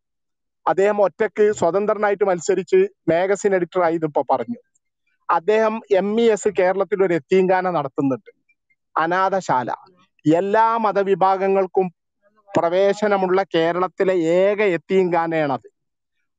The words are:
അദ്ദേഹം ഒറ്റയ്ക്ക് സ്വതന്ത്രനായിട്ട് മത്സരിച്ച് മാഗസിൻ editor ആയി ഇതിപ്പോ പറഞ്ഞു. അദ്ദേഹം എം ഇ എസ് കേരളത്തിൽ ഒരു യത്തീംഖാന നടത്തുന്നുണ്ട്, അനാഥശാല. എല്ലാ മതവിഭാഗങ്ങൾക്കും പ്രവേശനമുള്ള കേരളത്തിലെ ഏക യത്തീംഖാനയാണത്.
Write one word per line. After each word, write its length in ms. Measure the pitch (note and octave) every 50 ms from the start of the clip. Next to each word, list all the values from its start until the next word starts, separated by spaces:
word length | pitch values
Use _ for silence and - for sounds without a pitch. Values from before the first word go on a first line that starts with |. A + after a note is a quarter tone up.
| _ _ _ _ _ _ _ _ _ _ _ _ -
അദ്ദേഹം 360 | D#3+ D#3+ D#3+ G3 G#3 G#3 B3+
ഒറ്റയ്ക്ക് 500 | G#3 F3+ - - A3 G3+ - G#3+ G#3 G#3
സ്വതന്ത്രനായിട്ട് 720 | G#3 - F3+ E3 E3 G3+ G#3 G#3 G#3+ G3+ G#3+ G3+ G#3 F#3 G3+
മത്സരിച്ച് 640 | G3 F3+ E3+ - - F#3+ G3 F3+ - F#3+ F#3 - G#3 _ _ - -
മാഗസിൻ 440 | D#3+ E3+ F#3+ F#3+ G3+ - - G3+ F#3+
editor 280 | F#3 F3 D#3+ - F#3
ആയി 120 | D#3+ D#3+ E3
ഇതിപ്പോ 300 | E3 D#3 D3+ - D#3 C3+ -
പറഞ്ഞു. 280 | C3+ A#2+ A2+ A#2+ A#2+ - _ _ _ _ _ _ _ _ _ _ _ _ _ -
അദ്ദേഹം 520 | E3+ E3+ E3 G3 G#3+ A3 A3 A3 A3 A3 - -
എം 300 | G3 F3+ G3 G3+ G#3+ A#3
ഇ 40 | A#3
എസ് 240 | A3+ G#3 F#3+ - G#3+
കേരളത്തിൽ 560 | F3+ G3 F3+ F#3 F#3+ G3 F#3+ E3+ G#3 F#3 G3
ഒരു 100 | E3+ F3
യത്തീംഖാന 560 | D#3 - - F#3 F#3+ F#3 F#3 F#3+ F#3 F#3 F#3
നടത്തുന്നുണ്ട്, 600 | F3 D3+ C#3 C3 - D#3 C#3 C3+ B2+ A2+ _ - _ _ _ _ _ _ _ _ _ _ _ _ -
അനാഥശാല. 760 | D3+ D#3+ E3 F3+ F#3+ F#3+ F#3+ G3 F#3+ - - C3+ B2+ A#2 - - - - - _ _ _ _ _ _ - D3+ D#3+
എല്ലാ 400 | F3+ G3 G3+ G#3 A3 A3+ A3+ A3+
മതവിഭാഗങ്ങൾക്കും 1160 | A3+ A3 G3+ - G3 G3 G3 G3 E3+ F#3+ F#3+ F#3+ F#3 G3 G3 G3 F#3+ F#3+ F3+ - F#3+ F#3 F3 - _ _ _ _ _ _ _ _ _ _ _ -
പ്രവേശനമുള്ള 840 | - E3+ E3 F3 F#3+ G3 G3+ G3 - G#3+ G#3 G3+ F#3+ F#3+ F#3 F#3 F#3+
കേരളത്തിലെ 720 | G3 - - E3 E3 E3+ E3+ F3+ F#3 F3+ _ - F#3+ F#3 F#3
ഏക 480 | F3+ D#3+ D#3+ F3 F#3 F#3+ G3+ G#3 G3
യത്തീംഖാനയാണത്. 1080 | G#3+ G3 E3+ D#3 - - F#3+ F#3+ F#3 F3 F3 E3 E3 E3 E3 D#3+ D3+ C#3 B2+ A2 _ - _ _ _ _ _ _ _ _ _ _ _ _ _